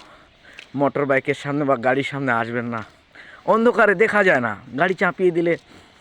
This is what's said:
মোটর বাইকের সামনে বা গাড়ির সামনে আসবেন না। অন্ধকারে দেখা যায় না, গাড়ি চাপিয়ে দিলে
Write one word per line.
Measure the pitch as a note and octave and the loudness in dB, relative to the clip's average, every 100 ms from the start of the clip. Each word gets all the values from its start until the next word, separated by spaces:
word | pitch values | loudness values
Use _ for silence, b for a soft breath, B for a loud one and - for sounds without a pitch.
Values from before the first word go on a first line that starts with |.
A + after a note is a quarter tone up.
| B B B B B B B | B B B B B B B
মোটর | C3+ C#3 C#3 C#3+ | -2 -2 0 0
বাইকের | C3+ - C#3 | 0 0 -6
সামনে | C#3+ C#3+ | -4 -4
বা | C#3 C3 | 0 0
গাড়ির | B2+ C3 C3+ | 0 0 -2
সামনে | C#3 C3+ | -4 -2
আসবেন | A#2 A2+ A#2+ A#2+ | -2 -2 -6 -6
না। | A2+ - _ _ B B B | -8 -12 _ _ B B B
অন্ধকারে | - G#3+ A#3 G3+ G#3 | -2 2 2 4 2
দেখা | F3+ A3 G#3 | 4 2 2
যায় | F#3+ D3 A#2 | 2 2 0
না, | F#2+ - B2+ | -6 -10 -2
গাড়ি | F3+ | -2
চাপিয়ে | F3+ F#3 E3+ F3+ E3+ | 0 -2 2 0 2
দিলে | E3+ D#3 b b b b | -2 -2 b b b b